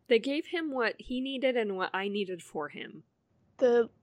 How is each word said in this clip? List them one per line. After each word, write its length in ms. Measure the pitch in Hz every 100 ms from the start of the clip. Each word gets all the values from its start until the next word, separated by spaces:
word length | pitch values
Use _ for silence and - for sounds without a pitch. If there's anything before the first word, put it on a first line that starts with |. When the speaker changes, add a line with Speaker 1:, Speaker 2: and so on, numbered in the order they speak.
| -
Speaker 1:
They 120 | 233
gave 260 | 247 294 -
him 260 | 349 320
what 240 | 262 220 -
he 220 | - 254
needed 360 | 262 269 262 240
and 180 | 214 190
what 140 | 180
I 140 | 185 202
needed 340 | 202 185 180
for 260 | - 165 147
him. 340 | 147 - 147 - _ _ _ _ -
Speaker 2:
The 320 | 254 240 233 -